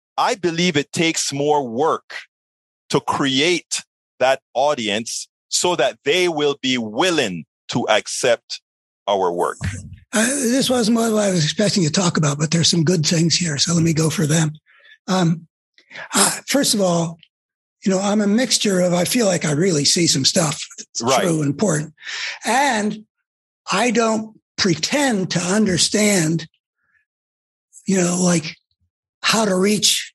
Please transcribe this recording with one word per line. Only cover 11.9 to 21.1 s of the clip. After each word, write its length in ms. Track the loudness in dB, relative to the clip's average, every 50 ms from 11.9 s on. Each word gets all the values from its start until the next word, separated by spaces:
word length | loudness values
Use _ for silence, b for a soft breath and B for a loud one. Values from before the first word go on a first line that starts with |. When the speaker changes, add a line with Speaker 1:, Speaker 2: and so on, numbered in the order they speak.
| 0 0 0 0 0
Speaker 2:
about, 200 | 2 0 0 0
but 140 | -2 -2 0
there's 180 | 0 2 2 2
some 140 | 2 2 2
good 220 | 2 2 2 0
things 300 | 0 0 2 2 2 0
here, 220 | 0 -2 -2 -2
so 160 | -2 -2 0 0
let 100 | 0 2
me 100 | 2 2
go 160 | 2 0 0
for 180 | 0 0 0
them. 240 | 2 2 2 0 0 -4 -8 b b b b b b b b _
Um, 400 | -2 0 2 2 0 0 -2 -6 _ _ _ _ _ _ B B B B B B B B
uh, 260 | 2 2 2 0 -4 -6
first 260 | -2 0 0 2 2 2
of 80 | 2
all, 360 | 2 2 2 0 0 -2 -6 -12 _ _ _ _ _ _ _ _ _ _ _ _ -2
you 80 | 0
know, 80 | 0 0
I'm 220 | 0 2 2 2
a 60 | 2
mixture 520 | 2 2 2 2 0 0 0 0 0 2 2
of, 120 | 2 2 2
I 120 | 0 0
feel 200 | 0 0 0 2
like 180 | 2 0 0 -2
I 60 | -2
really 340 | 0 0 2 2 2 2 0
see 220 | 0 2 2 2
some 180 | 2 0 2 0
stuff 340 | 0 0 0 0 -2 -4 -6 -10 -14 -16
that's 240 | -20 -20 -12 _ -6
Speaker 1:
Right. 200 | 0 0